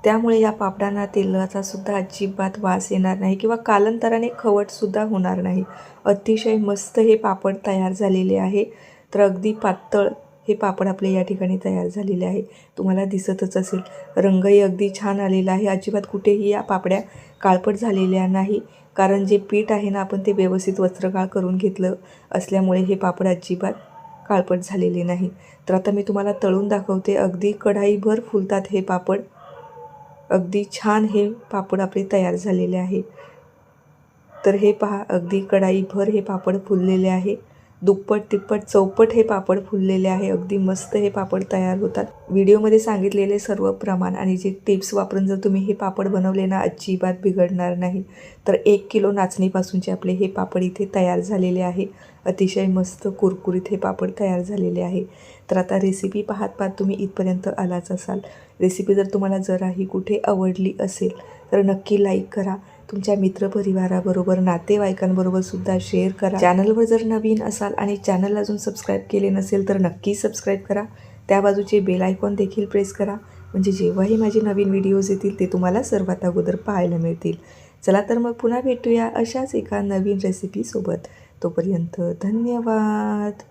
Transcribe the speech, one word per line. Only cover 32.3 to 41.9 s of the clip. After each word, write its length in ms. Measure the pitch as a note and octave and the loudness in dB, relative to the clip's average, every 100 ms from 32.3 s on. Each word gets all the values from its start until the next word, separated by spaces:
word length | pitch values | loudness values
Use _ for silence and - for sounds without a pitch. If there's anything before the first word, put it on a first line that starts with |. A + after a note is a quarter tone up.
| F3+ | -2
झालेले 400 | G3 F#3 F3+ F#3 | 0 0 0 -2
आहे. 260 | F#3 F#3+ F#3+ - - - _ _ _ _ _ _ _ _ _ | -2 -4 -6 -16 -20 -20 _ _ _ _ _ _ _ _ _
तर 220 | - G3 | -2 0
हे 180 | G3 G#3 | 4 2
पहा, 300 | G#3 G#3 G3+ G#3 | 2 -2 -4 -2
अगदी 320 | F3+ F3 G3 G3 | -4 0 -2 2
कढाईभर 580 | G3 F#3+ F#3+ F#3+ G3 G3+ | 2 4 2 0 -2 0
हे 120 | G#3 | 0
पापड 360 | G3 F#3+ - F#3+ - | -2 -4 -2 -2 0
फुललेले 420 | F#3+ F#3 F#3 F#3 | 0 2 2 2
आहे, 280 | F#3 F#3 G3+ - - _ - | 2 0 -4 -8 -20 _ 0
दुप्पट, 380 | F3+ G3 G3 G#2+ G2 | 2 2 0 -4 0
तिप्पट, 280 | G3+ - G#3 | -4 -2 -4
चौपट 500 | - G3+ F#3+ G3 A3+ | 2 2 4 4 4
हे 100 | A3+ | 6
पापड 360 | A3 G3+ F#3+ F#3+ | 4 2 0 -2
फुललेले 440 | F#3+ G3 F#3+ F#3+ F#3+ | 0 -2 0 2 2
आहे. 200 | F#3 F#3+ | 0 0
अगदी 260 | F#3 F#3 G3 | -2 -2 0
मस्त 380 | F#3+ F#3+ - G#3 | 0 -2 -2 0
हे 120 | G3+ | 0
पापड 320 | G3+ F#3 F#3+ F#3+ | -2 -2 -2 -2
तयार 260 | F#3+ F#3 F#3 | -2 0 0
होतात. 260 | F#3+ | -2